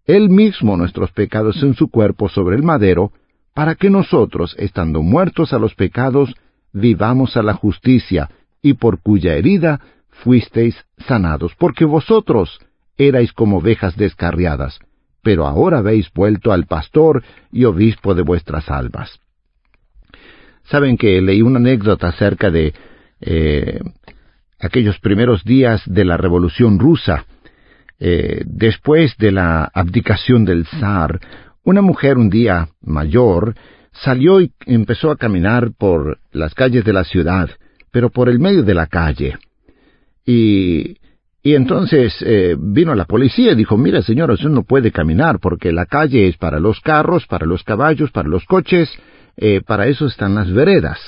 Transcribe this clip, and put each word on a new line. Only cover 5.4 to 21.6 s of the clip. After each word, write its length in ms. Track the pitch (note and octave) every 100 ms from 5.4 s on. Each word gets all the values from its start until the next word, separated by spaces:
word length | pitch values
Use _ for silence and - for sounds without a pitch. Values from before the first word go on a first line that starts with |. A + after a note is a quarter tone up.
| D#3
a 40 | B2
los 160 | A2
pecados, 600 | - F#2+ - C3 C3+ C3 - _ _ _
vivamos 640 | G2+ A#2 F2+ G#2+ B2+ B2+ B2
a 60 |
la 100 | G#2+
justicia, 760 | F#2+ G#2+ - C3 B2+ - E2+ C#2+ - _ _
y 120 | D3
por 280 | B2 A#2 F2
cuya 340 | G#2 G2+ E2+ D2+
herida 440 | B2 G3 D#3+ C#3+ - _ _
fuisteis 640 | _ A#2 B2 - A#2 A#2 - _ _ -
sanados, 480 | A#2 E2+ D2+ E2+ -
porque 280 | C#3 - D#3
vosotros 760 | D3+ - D3 - A2+ E2+ - _ _ _ -
erais 340 | C#3 B2+ A#2
como 280 | - A2 F#2+
ovejas 360 | F2+ G#2 F#2+ G2+
descarriadas, 840 | G2+ - F2 E2 F2 C#2 C#2 - - _ _ _
pero 240 | A2 F2+ C#2+
ahora 300 | D#2 F3 D3+
habéis 340 | G2+ A2 -
vuelto 380 | - G2+ G#2 A#2+
al 140 | F#2 D2+
pastor 580 | D#2+ - D3+ D#3+ C#3 - - _
y 100 | A#2
obispo 500 | B2 E2+ A2 G#2+ G2 F2
de 60 |
vuestras 480 | D#2+ F2 E2 D2+ -
almas. 480 | C#2 B1+ - - - _ _ _ _ _ _ _ _ _ - - - _ _ _
Saben 320 | C#3+ C#3 A#2
que 220 | G#2+ F#2
leí 220 | F#2+ G2
una 160 | A#2
anécdota 520 | B2+